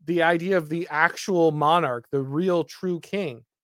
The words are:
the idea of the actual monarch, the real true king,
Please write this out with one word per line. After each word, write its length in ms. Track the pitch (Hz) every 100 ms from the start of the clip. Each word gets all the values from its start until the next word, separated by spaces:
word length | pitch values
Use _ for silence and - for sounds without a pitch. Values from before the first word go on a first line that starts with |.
| 151
the 160 | 170
idea 340 | 165 170 175 185
of 120 | 151
the 200 | 170 170
actual 640 | 151 165 - - 180 165
monarch, 540 | 151 147 170 147 120 -
the 120 | 139
real 420 | 135 147 185 175
true 360 | 156 - 185 170
king, 440 | - 202 175 113 _ _